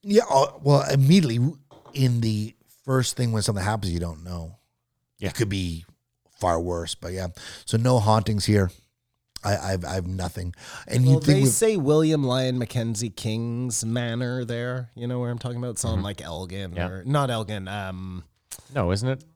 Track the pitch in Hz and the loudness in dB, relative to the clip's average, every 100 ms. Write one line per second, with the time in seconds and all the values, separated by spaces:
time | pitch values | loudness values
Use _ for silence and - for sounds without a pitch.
0 | 202 208 - 135 143 - 139 139 139 135 | 4 4 6 4 4 0 4 4 6 4
1 | 135 196 147 117 131 170 _ - - 139 | 6 6 6 2 0 -2 _ -20 -12 0
2 | 131 120 113 107 110 - _ _ - 131 | 2 2 0 0 -4 -12 _ _ -2 0
3 | 123 - 120 110 104 101 92 98 95 85 | 0 -2 0 0 0 0 0 0 0 -2
4 | 85 78 87 87 82 - _ _ _ _ | -4 -8 -10 -10 -10 -16 _ _ _ _
5 | _ _ 98 - 107 98 90 82 85 _ | _ _ -8 -2 -2 -2 -4 -6 -12 _
6 | _ _ _ _ 87 82 87 85 82 - | _ _ _ _ 0 0 -2 -4 -6 -10
7 | 85 92 92 - - - - 113 123 127 | -10 -8 -8 -10 -18 -16 -2 0 4 4
8 | 104 110 107 104 98 104 92 - _ _ | 6 4 2 -2 4 4 4 -2 _ _
9 | _ _ _ - 101 101 87 95 85 95 | _ _ _ -10 -4 -2 -2 -4 -4 -6
10 | 90 92 87 - 87 - - - - 120 | -4 -6 -6 -6 -10 -10 -16 -18 -4 2
11 | 131 139 147 139 135 104 220 208 139 151 | 4 4 6 6 4 4 2 2 4 4
12 | 160 156 131 127 131 127 117 127 113 110 | 4 2 2 0 0 -2 -2 -2 -2 -4
13 | 117 - 110 110 117 117 127 110 113 120 | -6 -6 -4 -4 -4 -4 -4 -4 -2 -2
14 | 120 117 123 127 117 117 123 127 120 - | -2 -4 -4 -4 -4 -6 -4 -6 -8 -10
15 | 120 123 120 120 123 120 123 104 98 90 | -6 -4 -4 -4 -6 -6 -6 -4 -2 0
16 | 98 101 76 85 90 95 95 87 90 95 | -2 -6 -8 -8 -8 -8 -8 -6 -6 -6
17 | 90 147 135 113 107 107 92 104 95 92 | -2 -2 0 -2 -4 -6 -6 -8 -8 -8
18 | 92 90 - _ _ - _ 135 87 101 | -10 -12 -14 _ _ -20 _ -2 0 0
19 | 127 135 - | -2 -4 -10